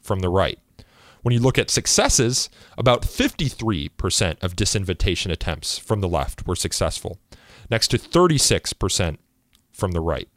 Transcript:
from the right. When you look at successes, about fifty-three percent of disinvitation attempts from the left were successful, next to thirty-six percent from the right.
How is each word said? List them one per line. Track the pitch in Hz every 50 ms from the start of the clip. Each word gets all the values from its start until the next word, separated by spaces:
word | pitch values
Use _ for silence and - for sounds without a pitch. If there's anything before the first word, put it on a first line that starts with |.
| _
from | - 104 92
the | 92 90
right. | 87 95 92 71 - - _ _ _ - - _ _ - - - - _ -
When | 120 123
you | 120
look | 117 131 123 -
at | 113 -
successes, | - - 110 - - - 202 277 - - 127 117 127 - - - - - - - -
about | - 117 127 120 120 -
fifty-three | - - - 247 277 - - 170 131 - - 117 113 107 82 71 78
percent | _ _ - 95 - - 107 87 76 - -
of | 92 87
disinvitation | - 107 - - 107 95 90 92 - - - 92 - - 95
attempts | 82 - - - 80 76 - - - -
from | - - 113 104
the | 98 90
left | 85 78 69 - - - -
were | - 110
successful, | - - 85 - - - 80 - - - - - - _ _ - - - - - - - -
next | 113 113 - -
to | - -
thirty-six | - - - 170 180 180 160 135 - - 113 92 - - -
percent | _ - 95 - - 98 85 76 - _ _ _ _ _ _ _ _ _ _
from | _ - - 95 87
the | 85
right. | 80 82 78 62 50 _ _